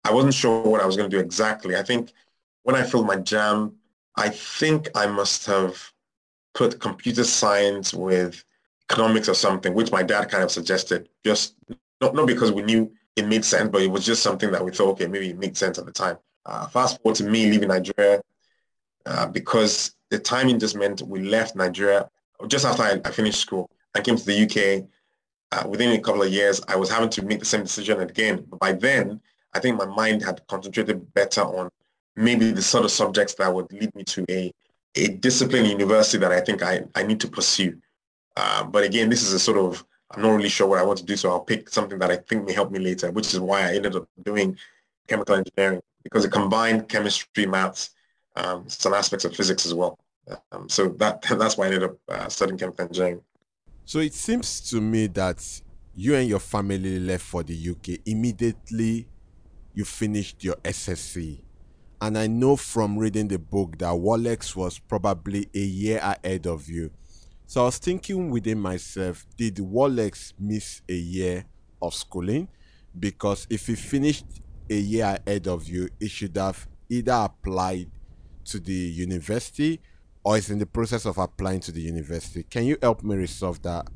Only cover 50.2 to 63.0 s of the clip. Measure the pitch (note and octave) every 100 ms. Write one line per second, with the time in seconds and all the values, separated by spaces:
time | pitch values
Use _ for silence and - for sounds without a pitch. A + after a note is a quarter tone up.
50.2 | - - _ - F#2+ - F#2+ - G#2+ -
51.2 | - G#2 A2 G#2+ F#2+ F#2+ F#2 - - G2
52.2 | F#2+ - F#2+ F#2 F#2 F2+ F2 F2 F2+ F2
53.2 | - _ _ _ _ - - D#3 D#3 -
54.2 | - A#3+ - - - A#2 G#2+ A2 G#2+ F#2
55.2 | F#2 F2 - - - - - F#2 A2 C#3+
56.2 | B2 G2 - G#2 G2 F#2+ F#2+ F#2 F2+ F2+
57.2 | - F2+ D#2 E2 E2+ E2+ - F2 - A2
58.2 | A#2+ F#2+ A#2 A2 - A2+ A2+ A2+ A2+ -
59.2 | - - - - - - G2+ - G#2+ G#2
60.2 | G2 - F#2 - E2+ - - F2 - F#2
61.2 | D#2+ C#2+ - - - - - - G#2+ A2
62.2 | A2 A2+ C3 C#3 - A#2 G#2 G#2